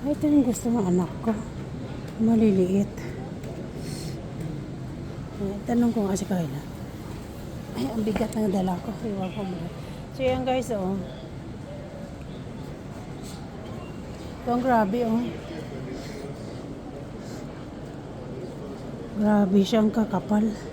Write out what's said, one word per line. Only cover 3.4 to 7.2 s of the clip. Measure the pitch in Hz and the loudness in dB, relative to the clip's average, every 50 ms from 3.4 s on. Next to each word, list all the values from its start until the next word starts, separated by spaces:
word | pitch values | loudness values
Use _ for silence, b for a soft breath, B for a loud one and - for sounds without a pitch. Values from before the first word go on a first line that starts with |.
| - - - - - - - B B B B B B B B B - - - - - 156 - - - - - - - - - - - - - - - - - - 202 | -8 -8 -6 -6 -8 -8 -8 B B B B B B B B B -8 -8 -6 -6 -4 -4 -4 -6 -6 -8 -8 -8 -8 -8 -8 -8 -8 -8 -8 -8 -8 -8 -4 -2 -2
Ay, | 190 202 208 - | -2 -2 -2 -2
tanong | - 240 240 240 233 | 2 4 6 6 6
ko | 220 233 202 | 4 4 2
nga | 196 196 | 2 2
si | 185 196 | 0 2
Carla. | - 196 180 165 139 131 147 - - - - - - - - - - - - | 2 2 0 2 0 -2 -6 -6 -8 -10 -10 -10 -10 -10 -10 -10 -10 -10 -10